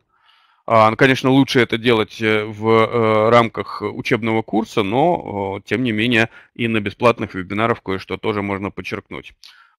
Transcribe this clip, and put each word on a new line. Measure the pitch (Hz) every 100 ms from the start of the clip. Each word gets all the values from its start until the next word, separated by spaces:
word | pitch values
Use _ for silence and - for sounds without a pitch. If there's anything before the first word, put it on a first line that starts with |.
| _ _ _ _ _ _ -
А, | 113 110
ну, | 110
конечно, | 135 131 135
лучше | 135 131 131
это | 117 120
делать, | 117 113 107 -
э, | 110 107 107
в, | 104 110
э, | 113 110 120 110 110 110
рамках | 117 117 - 98 -
учебного | 104 107 - 117 113 113
курса, | - 202 226 -
но, | 98 120 165 175 - 101 98 101
э, | -
тем | 107
не | 127
менее, | 107 117 117 113 - _ -
и | 117
на | 110
бесплатных | 101 - 120 117 107 95
вебинарах | 90 101 113 113
кое-что | - 95 - 92
тоже | 107 104
можно | 101 98 98
подчеркнуть. | 92 95 98 - 73 - _ - _ _